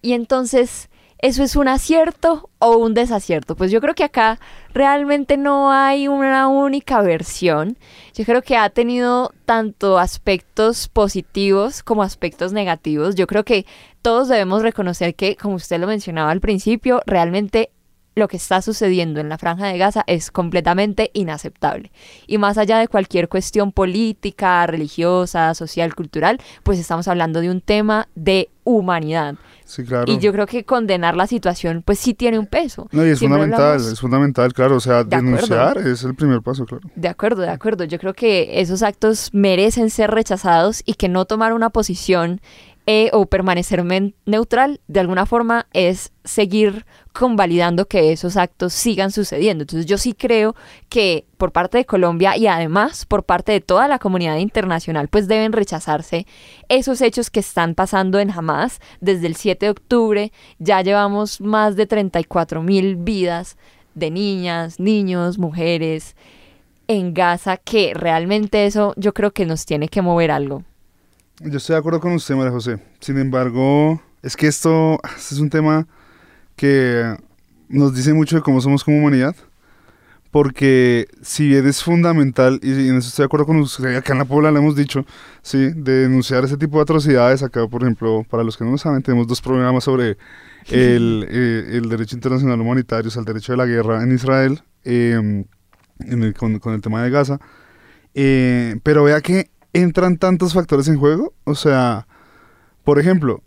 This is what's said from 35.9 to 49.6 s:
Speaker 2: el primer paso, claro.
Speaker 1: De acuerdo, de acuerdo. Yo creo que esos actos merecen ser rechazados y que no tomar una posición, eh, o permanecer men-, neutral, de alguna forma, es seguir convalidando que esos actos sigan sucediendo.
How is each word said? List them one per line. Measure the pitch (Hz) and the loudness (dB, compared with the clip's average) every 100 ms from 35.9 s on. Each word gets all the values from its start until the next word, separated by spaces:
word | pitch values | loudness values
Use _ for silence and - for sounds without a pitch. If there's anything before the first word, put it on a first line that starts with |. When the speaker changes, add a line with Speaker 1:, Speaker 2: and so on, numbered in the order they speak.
| 123 | -2
Speaker 2:
el | 127 | -6
primer | 131 151 123 | -2 0 0
paso, | 113 131 | -2 -8
claro. | 117 123 170 | -8 -12 -16
Speaker 1:
De | - 170 | -8 -8
acuerdo, | 175 208 220 | -2 -2 -2
de | 175 | -4
acuerdo. | 147 220 208 | -4 -4 -4
Yo | 165 165 | -6 -6
creo | 190 | -8
que | 190 233 196 - - | -2 0 2 0 -2
esos | 175 185 | -2 0
actos | 202 202 220 220 - | -2 2 0 0 -2
merecen | 202 196 185 208 240 220 | 2 2 4 2 2 -2
ser | - 214 | 0 0
rechazados | 220 220 190 190 165 180 226 - | 2 0 -2 2 4 2 -2 -6
y | |
que | 202 190 | -2 0
no | 180 185 | 0 -2
tomar | 214 226 | 0 0
una | 226 226 | 0 0
posición, | 226 214 180 - 180 170 180 - - - _ - | 0 -2 -4 0 0 0 -6 -12 -20 -20 _ 0
eh, | 214 220 | 2 4
o | 220 190 | 2 2
permanecer | 190 185 175 175 175 | 0 0 -2 0 -2
men-, | 175 185 196 - - | 0 -2 -2 -6 -2
neutral, | 214 233 233 269 285 _ | -2 0 2 2 -2 _
de | 175 | -2
alguna | 175 185 202 | 0 0 0
forma, | 233 233 233 - | 0 0 -2 -2
es | - 180 185 - _ | 0 0 0 -10 _
seguir | - - 202 208 214 202 - _ - | -8 -2 0 2 0 0 -14 _ -18
convalidando | - 254 220 185 170 175 170 202 | -2 0 2 2 2 2 0 0
que | 196 156 | 2 2
esos | 160 175 196 | 2 -2 0
actos | 180 _ 180 | -2 _ -6
sigan | - 240 190 196 | -2 -2 0 -2
sucediendo. | 202 202 - 202 170 | -2 -4 0 0 0